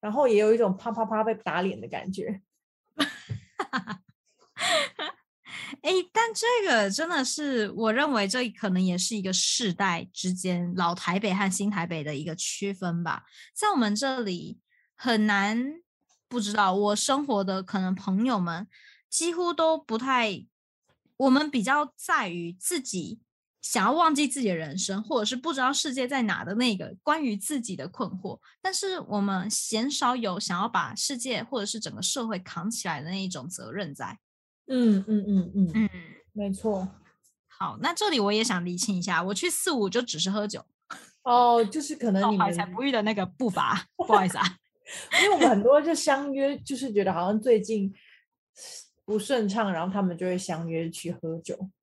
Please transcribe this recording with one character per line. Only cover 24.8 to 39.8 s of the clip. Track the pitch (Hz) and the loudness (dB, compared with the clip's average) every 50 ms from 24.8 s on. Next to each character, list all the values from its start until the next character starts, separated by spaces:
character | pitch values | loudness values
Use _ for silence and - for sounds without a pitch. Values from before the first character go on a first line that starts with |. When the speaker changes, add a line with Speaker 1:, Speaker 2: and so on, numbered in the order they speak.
| - - 190 196 220 | -4 -4 -4 -4 -4
Speaker 2:
或 | - 330 240 | 0 0 0
者 | 208 | 0
是 | 208 247 | 0 -2
不 | 247 254 330 320 | -4 -4 -4 -2
知 | 269 | 2
道 | 254 254 285 | 2 2 2
世 | 277 - 311 247 | 0 -2 -2 -2
界 | 269 254 247 | -2 -2 -2
在 | 277 269 240 | 0 0 0
哪 | 208 170 - - | 0 0 -2 -4
的 | 170 196 | -4 -2
那 | 220 254 247 208 | 2 2 2 2
个 | 185 - - - - _ | 0 -4 -10 -14 -6 _
关 | - 294 320 302 | 0 0 2 0
于 | 247 208 | -2 -2
自 | 196 - - 311 269 | -2 -4 -4 -4 -4
己 | 233 - 185 | -4 -4 -8
的 | - 131 | -8 -8
困 | 185 - - - 135 | -12 -6 -6 -6 -6
惑， | 185 185 - 196 - - _ - _ _ | -6 -8 -8 -10 -12 -12 _ -20 _ _
但 | _ 381 381 | _ -4 -4
是 | - - 392 370 349 | -2 -2 -2 -4 -4
我 | - - 202 208 | -6 -4 -2 0
们 | 202 202 196 185 185 214 | 0 0 0 -2 -2 -2
鲜 | - - - - 220 220 233 277 | -4 -4 -4 -2 -2 -2 -2 -2
少 | 285 - 294 240 254 | -2 0 0 0 0
有 | 262 226 196 180 180 | 0 -2 -2 -4 -4
想 | - - 180 175 | -4 -4 -2 -2
要 | 196 233 | -2 0
把 | - 180 - - - | 0 -2 -2 -2 -4
世 | - - - 285 | -4 -4 -4 -4
界 | 240 233 262 240 160 233 | -4 -4 -4 -4 -4 -4
或 | - - 233 | -4 -4 -4
者 | 202 | -4
是 | 214 - 226 | -4 -6 -6
整 | - 160 - | -8 -10 -8
个 | 104 190 | -4 -4
社 | - - 277 233 | -4 -2 -2 -2
会 | 226 214 180 | -4 -4 -6
扛 | 185 - - 170 165 214 | -6 -8 -10 -6 -6 -4
起 | 226 - - 185 | -6 -4 -4 -4
来 | 160 143 | -4 -4
的 | 143 160 | -6 -6
那 | 185 190 190 | -6 -6 -6
一 | 190 | -6
种 | 180 151 139 170 | -6 -8 -10 -10
责 | 180 - 120 110 120 | -12 -12 -12 -10 -8
任 | 196 202 156 139 | -6 -6 -8 -8
在。 | - 120 95 117 - _ _ _ _ _ _ _ _ _ - | -10 -10 -12 -12 -14 _ _ _ _ _ _ _ _ _ -4
Speaker 1:
嗯， | 262 254 247 226 208 190 196 214 | 0 4 4 6 6 4 2 2
嗯， | 220 208 196 | 0 0 2
嗯， | 208 202 190 175 175 185 | 2 2 2 2 2 2
嗯。 | 202 190 170 160 | 2 2 2 4
Speaker 2:
嗯。 | 220 220 202 - 180 165 160 - - _ _ _ | 2 0 0 -2 -6 -18 -18 -20 -20 _ _ _
Speaker 1:
没 | 208 202 202 190 | -6 -4 -4 -4
错。 | 196 - 226 208 190 185 190 - - _ _ _ _ _ _ _ _ _ | -2 -2 -2 -2 -2 -4 -6 -10 -14 _ _ _ _ _ _ _ _ _
Speaker 2:
好， | _ - - 190 165 - - | _ -10 -8 -8 -8 -6 -4
那 | - 311 349 | -4 -4 -2
这 | 339 427 415 | 0 0 2
里 | 330 254 | 2 4
我 | 202 202 | 2 4
也 | 208 214 226 | 4 2 2
想 | 233 202 180 175 | 2 0 -2 -2
厘 | 180 180 | -4 -4
清 | 175 - - 196 | -4 -2 -2 -2
一 | 180 | -2
下， | 175 196 180 160 175 | 0 0 0 0 0
我 | 190 208 | 0 -4
去 | 190 - 359 | -2 -2 -2
四 | 330 - - 370 320 | -2 -2 -2 0 0
五 | 247 | 0